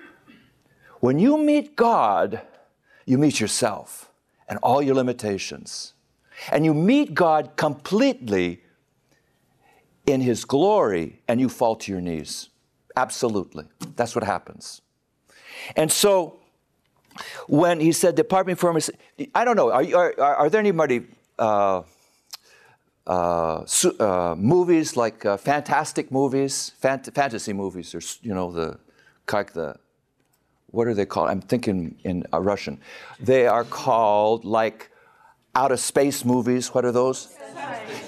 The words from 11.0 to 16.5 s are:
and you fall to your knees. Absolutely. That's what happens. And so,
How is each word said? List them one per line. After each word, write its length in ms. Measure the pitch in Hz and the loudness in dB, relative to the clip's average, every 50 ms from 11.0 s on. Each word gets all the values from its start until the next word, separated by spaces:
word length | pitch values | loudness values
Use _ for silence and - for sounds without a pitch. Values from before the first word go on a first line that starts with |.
| 80 - - _ _ | -4 -6 -10 _ _
and 140 | - 117 120 | -2 0 0
you 80 | 131 113 | 0 -2
fall 260 | - - 127 113 113 | 0 0 0 0 0
to 160 | - - - | -2 -6 -8
your 100 | 98 92 | -6 -6
knees. 480 | 87 87 82 76 71 - - - - - _ _ _ _ _ _ _ _ - | -6 -6 -6 -8 -8 -10 -12 -14 -16 -18 _ _ _ _ _ _ _ _ -4
Absolutely. 680 | 127 127 123 - - 131 120 107 101 85 - - 76 76 - _ - - - - | -4 -4 -4 -4 -4 -4 -2 -2 -4 -6 -8 -12 -16 -16 -16 _ -18 -18 -10 -6
That's 200 | - 120 - - | -6 -4 -4 -4
what 80 | - - | -4 -4
happens. 580 | 98 95 85 - - - - - - - - _ _ _ _ _ _ _ _ _ _ _ _ - - - - - - - | -4 -4 -6 -8 -14 -20 -20 -18 -20 -20 -20 _ _ _ _ _ _ _ _ _ _ _ _ -20 -20 -20 -18 -16 -6 -2
And 160 | - 156 156 | 0 0 0
so, 480 | - - - 208 196 185 165 151 - - _ _ | 2 2 4 4 4 4 2 -2 -8 -18 _ _